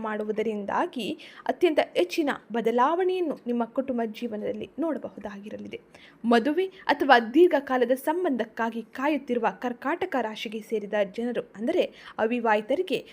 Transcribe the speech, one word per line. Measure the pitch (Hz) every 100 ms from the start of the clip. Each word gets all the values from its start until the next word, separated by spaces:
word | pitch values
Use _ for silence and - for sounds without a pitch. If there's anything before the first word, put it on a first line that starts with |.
| 220
ಮಾಡುವುದರಿಂದಾಗಿ | 214 214 208 220 208 202 214 339 269 196 - - - -
ಅತ್ಯಂತ | - 349 302 - -
ಹೆಚ್ಚಿನ | 349 - 285 - - 220
ಬದಲಾವಣೆಯನ್ನು | 226 240 254 339 370 370 330 240 240
ನಿಮ್ಮ | 240 226 269
ಕುಟುಂಬ | 269 240 233 220
ಜೀವನದಲ್ಲಿ | 240 214 202 214 - -
ನೋಡಬಹುದಾಗಿರಲಿದೆ. | 330 247 214 - 208 202 208 202 202 - - - - -
ಮದುವೆ | 233 233 233 302 381 - -
ಅಥವಾ | 294 277 240 226
ದೀರ್ಘಕಾಲದ | 285 359 302 277 254 233 262 311
ಸಂಬಂಧಕ್ಕಾಗಿ | 330 359 247 - - 233 233 220 -
ಕಾಯುತ್ತಿರುವ | 277 294 277 240 220 - 247
ಕರ್ಕಾಟಕ | 240 262 349 381 277 214
ರಾಶಿಗೆ | 214 226 220 214
ಸೇರಿದ | 220 202 208 202 214
ಜನರು, | 240 226 - -
ಅಂದರೆ | 233 359 214 - - -
ಅವಿವಾಹಿತರಿಗೆ | 220 240 226 214 214 285 370 233 -